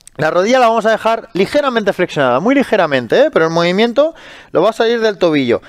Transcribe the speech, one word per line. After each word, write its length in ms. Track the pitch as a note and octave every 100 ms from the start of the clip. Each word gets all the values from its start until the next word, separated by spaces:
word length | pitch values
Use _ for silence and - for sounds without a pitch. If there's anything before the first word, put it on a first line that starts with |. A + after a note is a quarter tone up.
| - -
La 160 | D3+
rodilla 260 | E3 G3+ C4
la 80 | A#3
vamos 180 | A3+
a 60 | G#3+
dejar 380 | A3 A3 A3+ -
ligeramente 600 | E3+ G3 D4 C#4 A#3 G3
flexionada, 480 | - F3 D#3 C3 B2
muy 120 | G3+
ligeramente, 760 | C#4 - G#3+ E3 C3+ A#2 F#3 D4+
¿eh? 40 |
Pero 120 | F#3+
el 80 | D#3+
movimiento 640 | E3 F3 F#3 A#3 A#3 D#4 - - - -
lo 100 | -
va 80 | G3
a 20 |
salir 280 | A3 A3+ A#3
del 160 | A3 F3+
tobillo. 460 | F3 D3+ B2+ G#2+